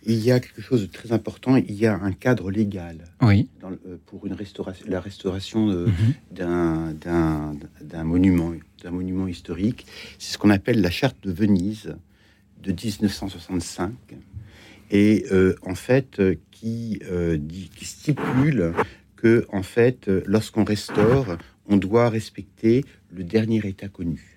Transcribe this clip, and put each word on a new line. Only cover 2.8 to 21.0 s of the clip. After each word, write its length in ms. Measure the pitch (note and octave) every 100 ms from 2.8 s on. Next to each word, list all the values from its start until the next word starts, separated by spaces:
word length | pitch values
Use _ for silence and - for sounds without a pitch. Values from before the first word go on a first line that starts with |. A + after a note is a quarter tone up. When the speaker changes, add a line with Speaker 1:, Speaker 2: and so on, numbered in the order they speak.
| E2+ D#2+ E2 _
Speaker 2:
Oui. 280 | A2+ G2+ F2 -
Speaker 1:
dans 100 | F#2
le, 100 | - F#2+
euh, 80 | F2 _
pour 180 | F#2+
une 100 | G2+
restauration, 520 | F#2 G#2 - F#2+ F#2 -
la 120 | F#2+
restauration, 680 | G2+ - G2 F#2 G2+ A2+ G#2+
euh, 180 | F2+ F2
Speaker 2:
Mhm. 280 | F2 A2 - -
Speaker 1:
d'un, 640 | F2+ F2 F2 E2 D#2+ D#2+
d'un, 640 | D#2 F2 E2+ D#2+ D#2 D2+ D2 D#2 -
d'un 240 | D#2 D#2+
monument, 480 | D#2+ F2 F#2+ F2 E2 E2 - _
d'un 80 | F2+
monument 340 | F2+ F#2 F#2 F#2+
historique. 580 | F2+ - E2+ G#2 - - - - -
C'est 120 | -
ce 40 | -
qu'on 120 | G#2
appelle 300 | G2 A2 A#2
la 100 | F2
Charte 260 | F2 C#3 -
de 80 | G2
Venise 640 | E2+ G#2+ G2 F#2+ G#2+ E2+ D#2+ _ _ _ _ _ _
de 80 | F#2+
dix-neuf 420 | E2+ A2+ G#2 G#2+
cent 160 | - G2
soixante-cinq. 680 | F#2 - F#2 E2+ - G2 B2 _ - - - - - - - -
Et, 340 | G2+ G#2+ G#2 -
euh, 240 | F#2+ F#2+ F#2 -
en 80 |
fait, 460 | F#2 - B2+ E3+ -
euh, 160 | F#2+ E2 _
qui, 480 | - A2+ A2+ A2+ G#2 -
euh, 260 | F2+ E2+ D#2+
dit, 320 | D2 F2+ F2
qui 100 | -
stipule 880 | - - - D3 - B2+ D3 C3 E2+ E2+ - - _ _
que, 280 | A2+ A2+ -
en 120 | G2+
fait, 420 | F#2+ - A#2+ B2+ -
euh, 160 | F#2
lorsqu'on 380 | E2+ G#2 A2 A2+
restaure, 720 | G2+ G#2 - -